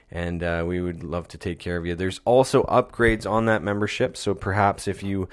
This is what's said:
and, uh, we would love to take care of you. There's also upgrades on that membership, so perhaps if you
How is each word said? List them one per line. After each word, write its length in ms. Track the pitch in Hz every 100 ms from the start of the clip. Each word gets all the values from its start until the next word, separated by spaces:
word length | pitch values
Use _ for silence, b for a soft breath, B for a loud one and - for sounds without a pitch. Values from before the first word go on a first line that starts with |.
| _
and, 320 | 87 87 87
uh, 220 | 85 85 85
we 140 | 90
would 240 | 87 85
love 240 | 85 85 82
to 100 | -
take 220 | 95 85
care 160 | 87 87
of 100 | 85
you. 80 |
There's 260 | 85 92 92
also 400 | - 123 131 131
upgrades 600 | - 120 123 - 117 110
on 220 | 95 110 113
that 160 | 107
membership, 540 | 90 101 104 - 127 -
so 180 | -
perhaps 540 | 95 98 98 101 98 -
if 160 | 90
you 240 | 98 98 92